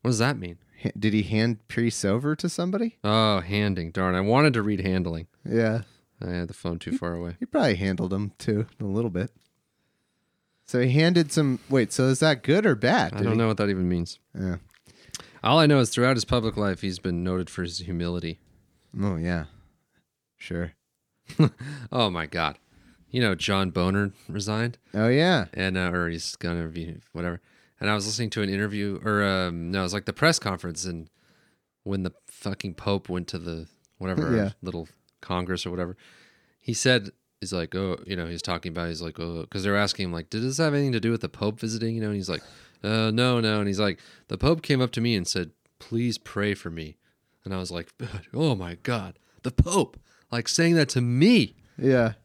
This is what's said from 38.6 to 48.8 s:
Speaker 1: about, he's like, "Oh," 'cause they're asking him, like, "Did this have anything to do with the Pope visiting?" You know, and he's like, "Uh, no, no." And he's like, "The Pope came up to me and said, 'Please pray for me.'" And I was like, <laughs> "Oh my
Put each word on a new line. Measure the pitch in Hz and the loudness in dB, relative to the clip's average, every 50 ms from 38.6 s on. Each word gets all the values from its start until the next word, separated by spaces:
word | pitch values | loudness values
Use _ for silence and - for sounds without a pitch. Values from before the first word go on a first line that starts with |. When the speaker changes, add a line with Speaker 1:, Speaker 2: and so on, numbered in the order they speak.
| - 90 80 | -6 -8 -6
Speaker 1:
about, | 85 85 85 | -4 -6 -6
he's | 82 78 | -6 -6
like, | 85 82 80 - | -8 -10 -8 -8
"Oh," | 85 87 85 82 82 - | -8 -8 -6 -8 -10 -8
'cause | - 101 92 | -8 -4 -2
they're | 104 101 | 0 2
asking | 101 104 98 - - 101 | 2 2 0 0 -4 -4
him, | 90 87 | -4 -4
like, | 82 82 _ | -6 -8 _
"Did | - 107 117 | -6 -4 -4
this | 131 131 139 | -4 -2 0
have | 160 156 143 | 0 2 2
anything | 143 143 139 123 | 2 2 2 0
to | 113 | 0
do | 98 113 | 0 0
with | 117 113 - | -2 0 -2
the | - | -6
Pope | - - - 104 107 107 | -6 -2 -2 -2 -2 -2
visiting?" | - 113 110 113 110 113 113 | -6 -6 -4 -4 -4 -4 -2
You | 113 110 | -2 -2
know, | 107 | -2
and | 104 | -2
he's | 101 92 87 | -4 -4 -4
like, | 87 76 - - - - - - _ _ - | -6 -6 -8 -12 -20 -20 -20 -20 _ _ -4
"Uh, | 101 110 110 110 110 | -2 0 2 2 2
no, | 110 113 123 127 123 120 | 2 2 2 4 2 2
no." | 113 110 107 104 | 2 2 2 2
And | 104 101 | 0 0
he's | 98 92 | 0 0
like, | 107 101 90 - - - - - _ | 0 0 -2 -4 -10 -20 -20 -20 _
"The | _ - | _ -6
Pope | 95 - 139 170 160 | 0 2 2 2 2
came | - - 147 131 127 | 2 0 2 2 2
up | 123 - | 0 0
to | - | 0
me | 117 120 117 | 0 2 2
and | 101 90 | 0 0
said, | - - 95 87 78 _ _ _ _ _ _ | -2 -2 -4 -4 -6 _ _ _ _ _ _
'Please | - - 117 113 120 123 110 - | -14 -6 -4 -2 -2 -2 -4 -4
pray | _ - - 101 101 104 101 | _ -8 -6 -2 -2 -2 -2
for | - - 87 | -2 -6 -10
me.'" | 82 82 80 78 76 _ _ _ _ _ _ _ _ _ _ | -10 -8 -10 -12 -12 _ _ _ _ _ _ _ _ _ _
And | 95 98 | -8 -6
I | 92 | -6
was | 92 87 | -6 -6
like, | 90 85 82 - _ _ 123 113 - | -8 -8 -10 -10 _ _ -14 -10 -10
<laughs> | 101 85 - - | -12 -12 -8 -4
"Oh | 120 156 160 127 | 0 0 0 0
my | 98 92 87 87 - | 0 -4 -8 -10 -8